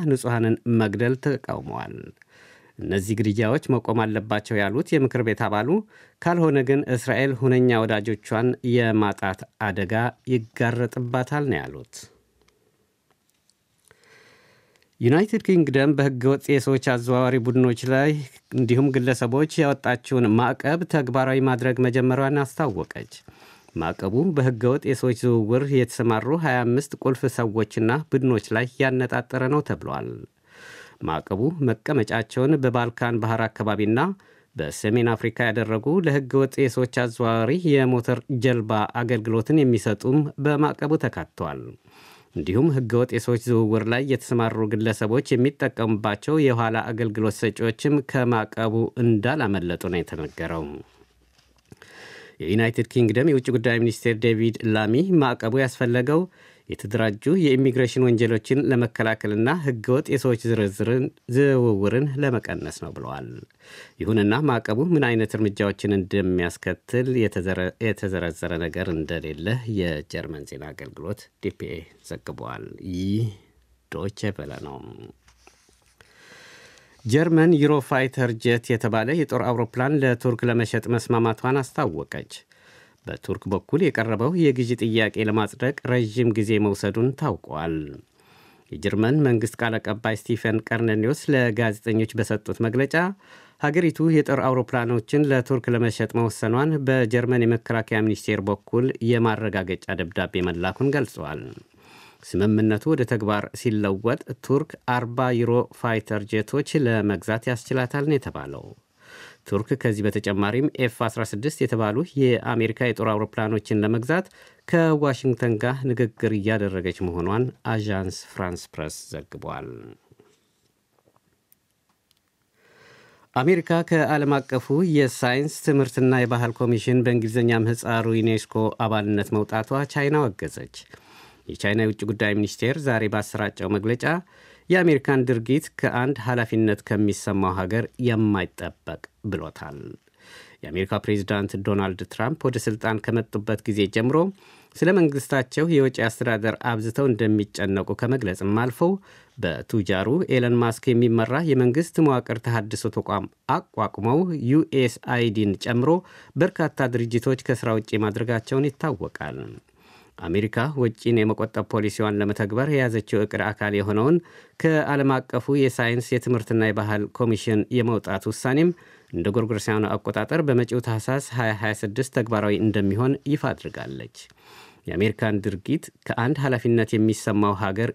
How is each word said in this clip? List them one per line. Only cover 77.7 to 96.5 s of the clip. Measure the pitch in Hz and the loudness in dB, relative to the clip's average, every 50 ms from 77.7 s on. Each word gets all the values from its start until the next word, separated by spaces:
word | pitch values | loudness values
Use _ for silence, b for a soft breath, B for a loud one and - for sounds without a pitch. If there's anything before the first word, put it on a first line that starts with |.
| 151 143 127 - 147 131 135 127 - 135 127 120 113 113 | 4 2 2 2 2 2 2 0 0 0 0 0 0 0
ጄት | - 120 120 117 - - | 2 2 2 2 2 0
የተባለ | 123 110 - 113 104 113 110 120 | 0 0 0 0 0 0 0 0
የጦር | 156 175 147 - - 127 - | 0 0 0 0 0 -2 0
አውሮፕላን | 120 120 117 117 113 - 123 127 135 151 143 | 0 0 0 -2 -2 -2 -2 0 0 2 2
ለቱርክ | 135 131 120 117 - 127 120 113 - | 2 2 2 2 0 -2 0 0 0
ለመሸጥ | 120 117 117 113 - - 113 - 104 | 0 2 2 0 0 -2 -2 -2 0
መስማማቷን | 120 113 - - 120 117 113 113 110 - - 127 131 139 | -2 -2 0 0 2 2 2 2 0 0 -2 -2 0 -2
አስታወቀች። | 123 - - - 240 104 80 78 71 - - 71 - - - - - _ b b b b b b b b b b b | -2 -4 -4 -4 -4 -4 -4 -6 -10 -10 -10 -12 -12 -14 -18 -20 -20 _ b b b b b b b b b b b
በቱርክ | - - - - - 92 90 - 95 | -12 -12 -10 -8 -8 -8 -6 -4 -4
በኩል | 98 90 - - - 156 | -4 -4 -2 -2 0 2
የቀረበው | 190 147 - - 110 113 110 101 117 139 180 | 2 2 2 0 0 0 0 0 0 0 2
የግዢ | 175 165 143 127 127 123 117 123 - | 2 4 4 4 2 0 -2 -2 -2
ጥያቄ | 127 117 110 113 110 101 - 104 110 | -2 0 2 2 2 2 0 0 0
ለማጽደቅ | 107 104 110 107 101 - - 127 131 - - - | 0 2 0 0 -2 -2 -2 -2 -2 -2 -2 -2
ረዥም | 123 123 123 117 107 104 123 120 120 | 0 0 0 0 0 0 0 2 2
ጊዜ | 107 113 104 104 113 104 | 2 0 0 2 2 2
መውሰዱን | 107 104 98 - - 101 95 113 117 131 131 | 2 2 0 0 -2 -2 0 0 0 0 0
ታውቋል። | - 156 143 95 - - - - 76 80 85 80 78 76 71 67 - - _ _ b b b b b b b b b b b | -2 -2 -4 -4 -4 -8 -10 -8 -6 -4 -4 -4 -6 -6 -10 -12 -16 -20 _ _ b b b b b b b b b b b
የጀርመን | - - - 101 - 101 110 117 143 156 | -10 -6 -4 -2 0 2 2 2 2 4
መንግስት | 147 127 120 110 110 110 - - | 4 4 4 2 0 -2 -4 -2
ቃል | 113 113 110 | -2 -2 -2
አቀባይ | 110 - 107 104 107 - 113 110 107 | -2 -4 -6 -6 -4 -4 -4 -4 -4
ስቲፈን | - - 117 107 - 113 110 110 - | -4 -4 -4 -2 -2 -2 -2 -2 -2
ቀርኔሊዮስ | - 117 113 117 113 107 107 107 117 151 - - - | -2 -2 0 0 0 0 2 0 0 -2 -2 0 0
ለጋዜጠኞች | 143 131 123 120 107 117 120 110 104 104 - 117 107 110 113 110 - | 2 2 2 2 2 0 0 0 -2 -4 -4 -2 0 0 0 0 -2
በሰጡት | 110 110 - 107 101 - - 98 - | -2 -2 -2 -2 -4 -4 -6 -4 -2
መግለጫ | 117 113 110 127 139 135 - 160 180 185 196 - B B B B B B B B | -2 0 0 0 0 0 0 0 0 0 -2 -8 B B B B B B B B
ሀገሪቱ | - 147 151 175 175 160 143 - 156 165 | -2 0 2 2 2 2 2 2 2 4
የጦር | 160 151 139 - 139 131 | 4 4 4 4 2 0
አውሮፕላኖችን | - 131 127 127 120 - - 127 117 117 120 117 110 - - 147 151 139 | 2 2 2 2 0 0 0 -2 0 0 0 -2 -2 0 0 2 2 4
ለቱርክ | 135 127 120 - 135 123 - - | 2 2 2 0 -2 -2 0 0
ለመሸጥ | 120 117 120 117 110 - 113 104 - | 0 2 2 0 0 0 -2 -2 0
መወሰኗን | 120 117 110 104 - - 107 | 0 0 0 0 -2 -2 0